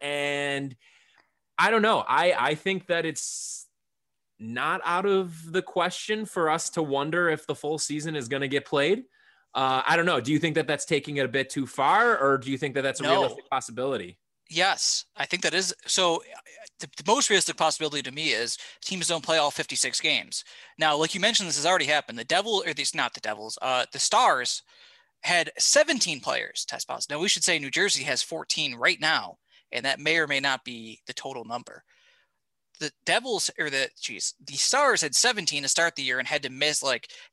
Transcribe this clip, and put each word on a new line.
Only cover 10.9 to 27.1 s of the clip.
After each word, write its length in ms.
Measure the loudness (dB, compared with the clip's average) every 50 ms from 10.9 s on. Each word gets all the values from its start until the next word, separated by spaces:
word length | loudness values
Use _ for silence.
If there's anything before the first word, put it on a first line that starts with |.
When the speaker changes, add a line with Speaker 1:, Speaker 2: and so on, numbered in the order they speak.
| 0 0 0 -2 -2
Speaker 1:
it 80 | -2 0
a 40 | 0
bit 200 | 0 -2 -2 -2
too 180 | -4 -4 -4
far, 500 | -4 -2 0 2 4 4 6 4 4 4
or 200 | 4 4 4 2
do 120 | 2 0 -4
you 80 | -4
think 180 | -4 -4 -4 -2
that 60 | -2
that's 200 | -2 -2 -2 0
a 20 | 2
Speaker 2:
No. 80 | 2
Speaker 1:
realistic 380 | 4 4 2 2 -2 -8 -8 _
possibility? 680 | -4 -4 -4 -6 -6 -4 -2 -2 -2 -4 -6 -10 -14 _ _ _ _ _ _ -4
Speaker 2:
Yes, 560 | 0 2 2 2 2 0 0 0 -2 -2 -4 _ _
I 80 | -8 -4
think 180 | -4 -2 -2 0
that 100 | 0 0
is. 220 | 0 -2 -2 -6 -8 -4
So, 300 | -2 0 2 2 2 2
uh, 220 | 0 -4 -10 -18 -20 -20 -20 -20 -20 -20 -20 _ -14
the, 100 | -16 -14 -14
the 80 | -4 0
most 240 | 2 2 2 4 4
realistic 280 | 4 4 2 0 0
possibility 440 | 2 2 2 2 0 -2 -4 -4 -4
to 100 | -6 -6
me 180 | -6 -4 -2 0
is 280 | 0 0 0 -2 -6 -8 -12 -16 -18 -12
teams 280 | -8 -6 -4 -4 -2 -2
don't 140 | -2 -2 0
play 140 | 2 2
all 140 | 4 2 2
fifty-six 480 | 0 -4 -6 -4 -4 -2 -2 -2 -2 -2
games. 460 | 0 0 0 0 -2 -6 -10 -10 -10 -12 -18 -20 -20 -20 _
Now, 180 | 0 2 2 2
like 180 | 2 0 0 0
you 60 | 0
mentioned, 300 | 2 2 2 2 0 0
this 80 | -2
has 80 | 0 2
already 200 | 2 2 4 4
happened. 320 | 2 2 2 0 -2 -8
The 60 | -10 -4
Devil-, 400 | 0 0 0 2 0 -2 -2 -2
or 80 | -2 -4
these, 220 | -4 -4 -2 -2
not 180 | 0 -2 -2 -4
the 60 | -6
Devils, 400 | -6 -6 -6 -6 -8 -12 -8 -6
uh, 240 | -2 0 0 0 0 -2
the 80 | -4 -4
Stars 640 | 0 2 4 6 6 6 4 4 0 -2 -4 -6 -8 _ -20 -20 -20 -20 -20 _ _ _ _ _ -2
had 280 | 2 2 2 2 0 -2 0
seventeen 640 | 2 4 6 6 6 4 2 0 0 -2 -2 -4
players 420 | -4 -2 -2 -2 -4 -6 -8 -8 -8
test 220 | -6 -8 -8 -6
positive. 300 | -6 -6 -6 -4 -4